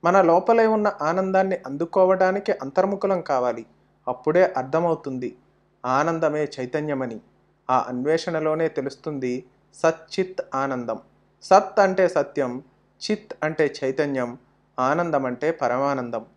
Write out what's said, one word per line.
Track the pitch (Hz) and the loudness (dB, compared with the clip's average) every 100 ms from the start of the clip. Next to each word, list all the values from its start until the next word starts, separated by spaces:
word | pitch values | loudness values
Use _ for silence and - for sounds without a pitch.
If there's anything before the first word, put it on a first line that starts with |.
మన | 165 190 | 6 6
లోపలే | 170 170 185 226 220 | 6 4 4 4 4
ఉన్న | 220 208 - | 2 0 -2
ఆనందాన్ని | 147 180 190 190 190 185 - | -2 0 0 2 2 -2 -6
అందుకోవడానికి | 143 170 190 185 185 185 190 202 | -6 -2 2 4 4 2 0 -2
అంతర్ముఖులం | - 135 160 196 196 202 185 | -4 -2 0 0 0 -2 -2
కావాలి. | 160 135 123 117 110 _ _ _ - | 0 0 0 -4 -10 _ _ _ -8
అప్పుడే | 123 - 170 185 - | -4 0 4 4 2
అర్థమవుతుంది | 131 156 170 160 - 127 123 - _ _ _ _ | -2 -2 0 -2 -4 -8 -8 -12 _ _ _ _
ఆనందమే | 123 131 160 165 160 151 147 143 | -2 0 0 0 0 0 -4 -6
చైతన్యమని. | 127 151 151 139 127 110 _ _ _ _ - | -6 -4 -4 -4 -6 -10 _ _ _ _ -2
ఆ | 131 113 | 0 0
అన్వేషణలోనే | 123 139 160 160 160 156 156 160 | -4 -2 -2 -2 -2 -2 0 -2
తెలుస్తుంది | 156 139 - - 147 127 123 - _ _ | -2 -8 -8 -10 -6 -4 -6 -8 _ _
సచ్చిత్ | - 160 160 - - 185 - - | 0 0 0 -8 -6 -4 -6 -6
ఆనందం. | 135 139 131 120 110 - _ _ _ | -4 -2 -4 -4 -8 -10 _ _ _
సత్ | - 190 240 - | 4 4 4 2
అంటే | 196 185 180 | 2 4 2
సత్యం, | 160 139 - 131 123 - _ _ _ | 2 -2 -2 -4 -4 -12 _ _ _
చిత్ | - 214 - - | -6 -6 -6 -6
అంటే | 156 160 151 147 | -6 0 -2 0
చైతన్యం, | 135 135 147 135 120 123 _ _ _ - | -4 -2 -2 -2 -4 -8 _ _ _ -2
ఆనందం | 127 156 175 151 131 | 0 0 0 -2 -2
అంటే | 123 151 | -4 -4
పరమానందం. | 165 127 123 139 139 123 117 110 | -2 -2 0 0 -2 -4 -8 -10